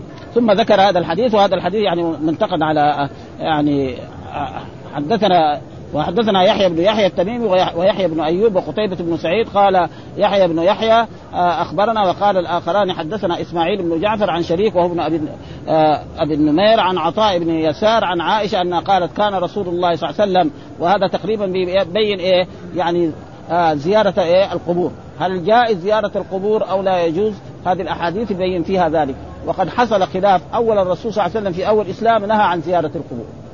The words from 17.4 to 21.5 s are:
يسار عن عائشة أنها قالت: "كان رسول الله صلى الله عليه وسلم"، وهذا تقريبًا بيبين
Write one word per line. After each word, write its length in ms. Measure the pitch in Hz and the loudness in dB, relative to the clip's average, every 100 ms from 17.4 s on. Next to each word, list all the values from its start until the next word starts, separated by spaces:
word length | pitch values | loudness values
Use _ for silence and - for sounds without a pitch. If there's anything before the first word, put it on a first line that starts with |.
| 170 | 0
يسار 540 | 160 156 143 214 226 | 0 0 0 2 2
عن 180 | 185 175 | 0 -2
عائشة 400 | 165 214 208 196 | 0 0 0 -2
أنها 180 | 180 170 | 0 -2
قالت: 380 | 180 190 165 - | 2 2 0 0
"كان 160 | 208 | 0
رسول 340 | 190 175 208 180 | 0 -2 -4 -4
الله 280 | 175 180 170 | -2 0 0
صلى 140 | 156 | -4
الله 120 | 151 | -2
عليه 100 | 208 | 2
وسلم"، 200 | 180 160 - - - | 2 2 -2 -14 -4
وهذا 280 | 160 202 190 | 0 2 2
تقريبًا 380 | - 180 220 | -2 -2 -2
بيبين 720 | 202 | -2